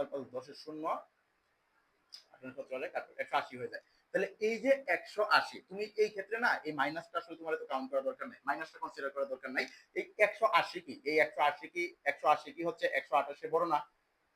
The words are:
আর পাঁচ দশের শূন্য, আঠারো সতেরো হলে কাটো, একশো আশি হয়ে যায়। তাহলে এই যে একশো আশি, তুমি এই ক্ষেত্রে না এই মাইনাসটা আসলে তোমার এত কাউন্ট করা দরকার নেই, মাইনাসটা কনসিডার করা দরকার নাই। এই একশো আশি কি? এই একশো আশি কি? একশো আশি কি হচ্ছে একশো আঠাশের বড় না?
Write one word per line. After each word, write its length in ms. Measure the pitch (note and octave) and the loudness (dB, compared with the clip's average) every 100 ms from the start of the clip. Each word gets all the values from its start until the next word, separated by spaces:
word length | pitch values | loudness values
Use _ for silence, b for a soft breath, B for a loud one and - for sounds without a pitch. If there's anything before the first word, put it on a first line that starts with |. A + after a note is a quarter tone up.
আর 60 | C3+ | -4
পাঁচ 160 | C#3 | -6
দশের 320 | B2 C3 B2+ | -8 -10 -12
শূন্য, 340 | C#3 - D#3 D#3 - - _ _ _ _ _ _ _ _ _ _ - - | -14 -12 -6 -4 -4 -6 _ _ _ _ _ _ _ _ _ _ -20 -20
আঠারো 220 | - B2+ | -18 -14
সতেরো 240 | C3 C3 C3 | -12 -8 -6
হলে 120 | E3 | -6
কাটো, 260 | B2 - - | -6 -8 -8
একশো 200 | C3+ D3 | -2 0
আশি 200 | - B2 | 0 -6
হয়ে 120 | A#2+ | -8
যায়। 140 | - - b b | -10 -16 b b
তাহলে 240 | F3 G3 - | -2 -2 0
এই 180 | G#3+ A3+ | 0 2
যে 260 | A#3+ C4+ - | 4 4 2
একশো 360 | E3+ - - | -2 -2 -2
আশি, 380 | G#3 C#3+ - - | 4 4 4 -4
তুমি 240 | - F#3+ G#3+ - | -12 -8 -4 2
এই 120 | G#3+ | 0
ক্ষেত্রে 300 | G#3 G3 A3+ | 0 -6 0
না 220 | A#3+ C3+ | 2 0
এই 80 | D#3 | -2
মাইনাসটা 460 | D3+ C#3+ D#3+ E3 E3+ | 0 0 -2 -6 -8
আসলে 180 | E3+ E3 | -8 -8
তোমার 180 | D#3+ | -4
এত 120 | D#3 - | -4 -2
কাউন্ট 220 | C3+ C3 | -4 -2
করা 100 | C3+ | -2
দরকার 280 | C3 B2+ C3 | -2 -4 -10
নেই, 120 | A2+ | -8
মাইনাসটা 340 | C3+ D3 D#3+ - | -4 -4 -6 -10
কনসিডার 320 | - - C#3 | -12 -8 -6
করা 140 | C#3 | -4
দরকার 260 | C3+ C3 C3 | -4 -4 -6
নাই। 160 | C3 C4 B B | -4 -4 B B
এই 200 | F3+ - - | -8 -4 2
একশো 280 | G#3 - A3 | 2 4 4
আশি 340 | E3+ D3+ F3 | 4 2 -4
কি? 220 | D#3+ A#2+ | -10 -8
এই 140 | C3+ D#3 | 2 4
একশো 220 | D3 - | 4 4
আশি 280 | D3 D3 D#3 | 2 2 -4
কি? 280 | F3+ F3 - | -4 -4 -2
একশো 220 | C#3+ C#3 E3 | -2 2 4
আশি 240 | D3 D3 | 4 2
কি 100 | C#3 | -6
হচ্ছে 220 | E3+ E3 F3 | -4 -2 0
একশো 300 | C#3 - D3 | 0 2 2
আঠাশের 340 | C#3+ C#3+ D#3 | 2 -4 0
বড় 160 | D#3 E3+ | 0 2
না? 220 | D3 - _ _ _ _ | 0 -2 _ _ _ _